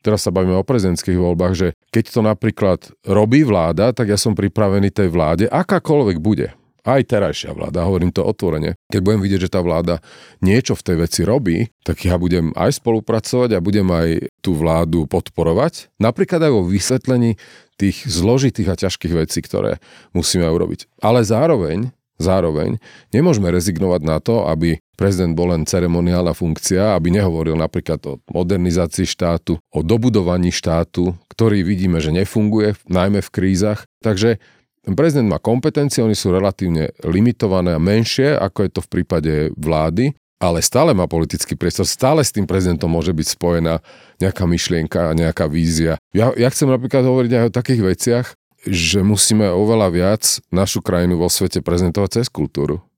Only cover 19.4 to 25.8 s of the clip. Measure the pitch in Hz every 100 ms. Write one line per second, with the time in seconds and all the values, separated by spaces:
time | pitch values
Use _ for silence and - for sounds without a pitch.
19.4 | - - 50 - _ - - 87 82 92
20.4 | 85 82 85 85 - _ 107 123 107 110
21.4 | 160 147 82 85 123 - _ _ 82 95
22.4 | 85 76 78 113 - - _ 113 175 127
23.4 | 95 87 87 82 95 87 78 78 - 117
24.4 | 82 80 82 80 _ - 98 92 90 80
25.4 | 87 85 78 95